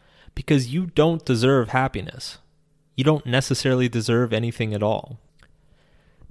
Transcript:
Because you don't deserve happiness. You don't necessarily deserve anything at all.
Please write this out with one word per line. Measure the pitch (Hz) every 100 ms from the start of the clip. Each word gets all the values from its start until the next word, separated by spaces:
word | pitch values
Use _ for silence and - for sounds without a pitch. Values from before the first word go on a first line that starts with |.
| _ _ -
Because | - - 147 120
you | 151 180
don't | - 160 165
deserve | - 120 120 139 110
happiness. | 127 135 101 - 127 - - _ _ _ _ _ -
You |
don't | 139 151 123
necessarily | 127 - 131 131 127 123
deserve | 117 110 117 120
anything | 110 117 - 110
at | 104
all. | 104 107 - 117 _ _ _ _ _ _ _ _ _ _ -